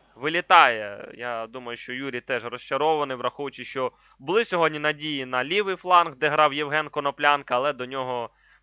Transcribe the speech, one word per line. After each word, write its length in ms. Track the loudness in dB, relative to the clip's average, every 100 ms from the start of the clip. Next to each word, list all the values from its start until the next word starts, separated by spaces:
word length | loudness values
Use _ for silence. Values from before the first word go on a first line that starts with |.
| _
вилітає. 1000 | -8 -4 -2 6 8 8 4 -4 -10 -14 -12
Я 280 | -8 -6 -8
думаю, 300 | -10 -12 -12
що 140 | -10
Юрій 280 | -8 -6 -8
теж 240 | -4 -6
розчарований, 720 | -6 -10 -4 0 2 0 -2 -4
враховуючи, 480 | -4 -4 -8 -10
що 280 | -10 -4 -4 -6 _ _
були 260 | -2 0
сьогодні 340 | 0 2 0 0
надії 480 | -2 -2 -4 -6 -4
на 180 | -2
лівий 320 | 0 -2 -2 -4
фланг, 380 | 4 4 4 0
де 120 | 0
грав 260 | 4 4
Євген 340 | 2 -2 -2 -2
Коноплянка, 680 | -4 -4 0 2 2 0 -2
але 160 | 0
до 140 | -4 -6
нього 440 | -6 -4 -4 -6 _ _ _